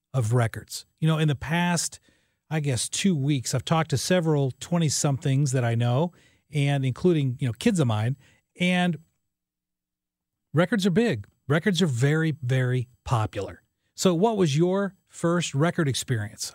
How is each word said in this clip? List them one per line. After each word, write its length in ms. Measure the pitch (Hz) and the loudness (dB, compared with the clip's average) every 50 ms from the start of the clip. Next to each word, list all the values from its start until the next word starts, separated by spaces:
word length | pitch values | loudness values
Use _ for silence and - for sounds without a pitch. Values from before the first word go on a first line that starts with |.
| _ _ - | _ _ -4
of 200 | 135 117 107 120 | -2 0 2 2
records. 520 | 127 113 110 - - - - - - - _ _ _ | 2 2 0 -2 -8 -14 -14 -14 -16 -16 _ _ _
You 80 | 160 | 0
know, 100 | 156 160 | 0 2
in 100 | 151 156 | 2 2
the 80 | 151 135 | 0 0
past, 640 | - - 127 165 175 175 175 175 160 - - - - _ _ _ _ _ _ _ _ _ - | -2 -4 -2 -2 0 0 0 0 0 -2 -4 -8 -14 _ _ _ _ _ _ _ _ _ -6
I 100 | 151 160 | -4 -2
guess, 280 | 143 143 127 110 - | -2 0 -2 -2 -2
two 280 | - - - - 202 180 | -4 -4 0 2 2 2
weeks, 400 | 143 131 143 151 135 110 - - | 2 2 0 0 0 -2 -2 -4
I've 100 | 127 - | -4 -2
talked 240 | - 170 160 160 156 | 0 0 0 2 0
to 80 | 143 | -2
several 540 | 127 - - 180 185 160 160 151 143 139 131 - - | -2 0 0 0 2 2 2 2 2 0 -2 -4 -8
twenty-somethings 920 | - - 175 175 165 147 - - - 147 139 131 - 143 135 135 147 135 | -6 -4 -2 0 0 0 0 0 0 0 -2 -2 -2 0 0 0 0 0
that 140 | 127 135 120 | 0 0 0
I 100 | 117 117 | 0 0
know, 380 | 113 120 123 120 131 170 175 - _ _ _ _ _ _ _ - | 0 0 0 0 0 0 -2 -4 _ _ _ _ _ _ _ -4
and 320 | 151 139 143 143 139 135 | -2 0 0 0 0 -2
including, 520 | 131 120 - - 185 170 156 139 131 123 - | -2 -2 0 2 2 2 2 2 -2 -2 -2
you 80 | 143 | -4
know, 60 | 123 110 | -4 -4
kids 260 | - - 240 214 170 | -2 0 0 2 2
of 80 | - | 2
mine, 280 | 120 107 107 107 123 143 - _ _ _ _ _ _ _ - | 0 0 0 0 -2 -4 -6 _ _ _ _ _ _ _ -2
and 400 | 180 180 180 180 180 180 165 - - _ _ _ _ _ _ _ _ _ _ _ _ _ _ _ _ _ _ _ _ _ _ _ _ _ _ _ _ _ - | -2 0 2 2 0 0 -2 -4 -10 _ _ _ _ _ _ _ _ _ _ _ _ _ _ _ _ _ _ _ _ _ _ _ _ _ _ _ _ _ 0
records 320 | 143 180 - 240 202 180 | 0 2 2 2 2 2
are 60 | 202 | 2
big. 340 | 160 196 233 226 151 107 - - _ _ _ | 2 2 2 2 0 -2 -6 -12 _ _ _
Records 340 | - 143 170 - 214 185 156 | -2 0 0 2 0 2 2
are 60 | 190 | 2
very, 500 | 156 127 113 131 143 151 160 160 160 147 - | 2 2 2 2 2 2 2 0 -2 -2 -4
very 460 | 131 120 131 131 127 123 127 127 120 - _ _ - | -4 -2 0 0 0 0 0 -2 -4 -6 _ _ -6
popular. 600 | - 131 113 107 - - 101 98 - - - _ _ _ _ _ _ _ | -2 -2 -2 -2 -2 -4 -8 -8 -8 -10 -16 _ _ _ _ _ _ _
So 180 | - - 190 175 | -2 0 0 2
what 240 | 165 196 233 226 | 2 2 2 2
was 180 | 202 185 151 135 | 2 0 0 2
your 380 | 151 170 180 185 196 202 190 - _ _ _ - | 2 2 2 2 0 -2 -4 -6 _ _ _ -8
first 400 | - - 170 170 175 160 - - | -4 -2 0 0 0 -2 -2 -2
record 340 | 135 156 175 170 - 165 | 0 0 0 0 0 -2
experience. 640 | 139 120 - - - 131 107 104 104 - - - - | -2 -2 -4 -4 -4 -4 -4 -4 -6 -10 -12 -12 -10